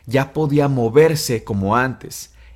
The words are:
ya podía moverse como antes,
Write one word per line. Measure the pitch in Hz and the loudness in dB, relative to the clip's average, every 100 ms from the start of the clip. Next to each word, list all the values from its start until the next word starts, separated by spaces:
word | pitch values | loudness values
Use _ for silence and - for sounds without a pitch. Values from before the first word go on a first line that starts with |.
| - | -4
ya | 131 135 | -2 -2
podía | 156 151 147 139 | -4 0 2 2
moverse | 131 113 131 160 151 - 113 | 0 2 4 4 2 -4 -6
como | - 101 95 117 | -4 -4 0 0
antes, | 131 120 - - - - - | -2 -4 -14 -18 -18 -20 -20